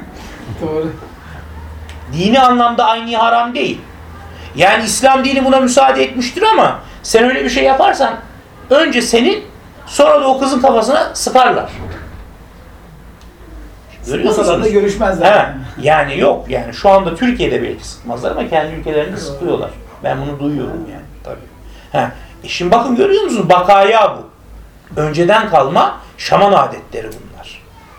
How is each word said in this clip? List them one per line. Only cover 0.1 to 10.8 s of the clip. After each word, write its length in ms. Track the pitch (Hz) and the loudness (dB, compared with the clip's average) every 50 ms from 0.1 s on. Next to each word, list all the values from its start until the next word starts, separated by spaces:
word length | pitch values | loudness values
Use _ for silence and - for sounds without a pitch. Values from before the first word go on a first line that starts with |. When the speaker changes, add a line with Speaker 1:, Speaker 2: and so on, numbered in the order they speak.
| - - - | -16 -18 -18
Speaker 1:
<laughs> 400 | - - - - 127 101 - 175 | -18 -18 -16 -14 -14 -12 -8 -8
Doğru. 300 | 156 156 156 160 160 123 - - - - - - - - - - - - - - - - - - - - - - - 131 | -6 -4 -4 -6 -6 -8 -12 -16 -18 -20 -20 -20 -20 -18 -18 -18 -16 -16 -16 -16 -16 -16 -16 -18 -18 -18 -18 -14 -10 -6
Speaker 2:
Dini 280 | 160 185 214 247 269 | -2 0 2 4 4
anlamda 440 | 262 247 247 240 240 233 233 233 240 | 4 4 4 4 2 2 2 0 0
ayni 320 | 220 226 233 233 233 233 | 0 0 -2 -4 -4 -2
haram 380 | 220 233 233 233 233 240 240 247 | 0 0 2 2 0 0 -2 -4
değil. 260 | 285 - - - - - - - - - - - - - - - - - - - | -4 -4 -4 -6 -8 -12 -16 -20 -20 -20 -18 -18 -18 -18 -18 -18 -18 -18 -10 -2
Yani 300 | 135 170 196 220 233 226 | 2 2 4 4 2 0
İslam 400 | 208 - - 254 294 294 262 247 | -2 -2 2 2 4 4 4 2
dini 200 | 277 269 269 262 | 0 0 0 2
buna 160 | 269 269 262 | 4 4 4
müsaade 440 | 254 240 - 277 269 262 262 269 262 | 4 4 4 4 4 4 4 2 0
etmiştir 380 | - - 254 240 - - 349 427 | -2 -2 -6 -6 -6 -4 0 2
ama 360 | 440 415 311 202 139 - - - - - - - | 2 4 4 2 2 0 -4 -12 -18 -20 -14 -2
sen 220 | - - 220 240 | 2 2 4 4
öyle 200 | 254 269 294 277 | 4 2 0 -2
bir 60 | 247 | -2
şey 140 | 240 269 262 | 0 2 2
yaparsan 500 | 269 269 269 - - - - 269 220 226 - - - - - - - - - - - | 2 4 4 4 2 2 2 0 -2 -2 -6 -12 -16 -20 -20 -20 -20 -20 -12 -2 2
önce 320 | 254 302 320 294 240 240 233 | 2 4 4 2 0 -2 0
senin, 420 | - - 226 247 359 427 427 - - - - - - - - - | 2 2 2 4 2 0 -2 -4 -10 -16 -20 -20 -20 -20 -20 -18
sonra 340 | - - - 285 311 302 294 | -4 2 4 4 6 6 4
da 80 | 277 262 | 4 2
o 120 | 262 262 | 0 0
kızın 200 | 277 262 285 247 | 0 -2 0 2
kafasına 540 | 269 269 226 226 | 2 2 4 2